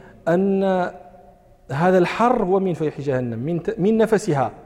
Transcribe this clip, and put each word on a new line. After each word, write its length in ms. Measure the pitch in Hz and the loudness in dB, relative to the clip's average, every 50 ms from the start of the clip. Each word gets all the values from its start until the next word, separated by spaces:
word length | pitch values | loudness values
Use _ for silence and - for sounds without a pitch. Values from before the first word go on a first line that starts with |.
| - - - - - 165 | -20 -20 -16 -8 -2 0
أن 640 | 170 185 196 196 196 190 196 190 185 180 180 - - - - - - - - - - _ _ _ - _ _ - | 0 2 2 2 2 0 0 0 0 0 -2 -4 -6 -12 -20 -20 -20 -20 -20 -20 -20 _ _ _ -20 _ _ -8
هذا 280 | 131 147 175 185 185 185 | -4 0 2 4 4 4
الحر 460 | 175 - - - 220 247 254 226 202 | 2 2 0 0 2 2 2 2 0
هو 160 | 175 196 190 | 0 0 0
من 140 | 190 185 160 | 0 0 -2
فيح 260 | - 160 147 - 147 | -2 -4 -4 -4 -6
جهنم، 380 | 135 147 131 127 127 117 113 113 | -4 -2 -2 -2 -2 -4 -6 -6
من 240 | 127 160 175 160 | -6 -4 -4 -4
ت-، 160 | - - - 151 | -4 -6 -4 0
من 180 | 170 214 226 | 0 2 2
نفسها. 560 | 220 220 - 220 180 - 175 147 139 120 104 - - - | 2 2 2 2 0 0 0 0 0 0 -2 -4 -10 -20